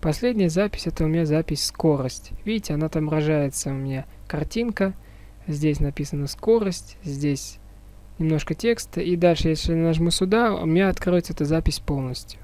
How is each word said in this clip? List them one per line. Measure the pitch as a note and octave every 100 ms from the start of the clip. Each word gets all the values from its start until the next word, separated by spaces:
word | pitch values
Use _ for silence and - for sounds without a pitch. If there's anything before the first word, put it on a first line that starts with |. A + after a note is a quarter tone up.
последняя | D#3+ D3+ B3 A3+ F3+
запись — | D#3+ G#3 - E3+
это | -
у | D#3
меня | E3
запись | D#3+ D3+ E3 D3
"Скорость". | - - E3 C#3+ C3 - - -
Видите, | - A3 -
она | D3+ D#3
там | D#3+ D3+
рожается | D#3 D3+ D#3 C#3+ - C#3
у |
меня | C3+ C3+ C3+ C3+ - -
картинка. | D3+ D#3 A3+ A#3 G#3 G3 F#3+ - - - - -
Здесь | D3 D3+ D3
написано | C#3+ C#3 C#3+ D3 C#3
"Скорость", | - - A3+ G3 F3 - -
здесь | E3+ C#3 D3 C#3 - - - - - - - -
немножко | D#3+ D#3 -
текста. | D#3 A3+ A3+ - -
И | E3 F3
дальше, | F3 E3 D#3+
если | D#3 F3
я | E3
нажму | E3 D#3+ E3+
сюда, | E3 F#3 G#3+ A#3+
у | G3 E3
меня | E3 G3
откроется | F3+ - F3 -
эта | D#3+ D3
запись | D#3+ D#3+ -
полностью. | - C#3+ C3 B2+ - -